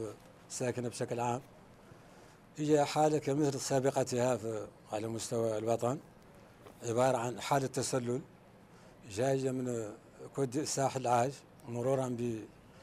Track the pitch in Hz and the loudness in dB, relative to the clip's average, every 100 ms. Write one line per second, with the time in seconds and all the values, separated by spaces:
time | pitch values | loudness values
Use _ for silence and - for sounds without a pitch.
0 | 107 107 - - - - 127 120 120 - | -10 -12 -18 -20 -12 -4 -2 -2 -4 -4
1 | 120 117 120 127 - - - - - - | -4 -2 0 -2 -6 -20 -20 -20 -20 -20
2 | - - - - - - 151 151 139 151 | -20 -20 -20 -20 -14 -4 4 4 4 4
3 | 156 151 143 143 139 131 - 139 135 135 | 4 4 2 2 2 0 0 2 2 2
4 | 131 123 123 117 113 107 104 - - 110 | 0 2 2 0 -2 -6 -8 -14 -8 -4
5 | 113 113 - 117 113 107 113 113 120 151 | -4 -4 -2 0 0 0 0 2 0 -2
6 | - - - - - - - - 117 113 | -8 -20 -20 -20 -20 -20 -20 -8 -2 2
7 | 131 123 120 101 - 143 127 135 113 131 | 4 4 -2 -4 0 0 0 -2 -2 -2
8 | 120 131 - - - - - - - - | -2 -4 -6 -18 -20 -20 -20 -20 -20 -20
9 | 120 98 135 135 131 131 127 117 104 - | -10 -2 0 2 0 -2 -2 -4 -6 -10
10 | - - - - 135 123 135 - 127 131 | -20 -20 -10 -4 -2 -2 -2 0 0 0
11 | 120 120 131 139 - - 123 120 123 135 | 2 2 2 -2 -16 -18 -10 -2 0 0
12 | 127 117 120 110 101 - - - | 0 -2 -4 -4 -10 -18 -20 -20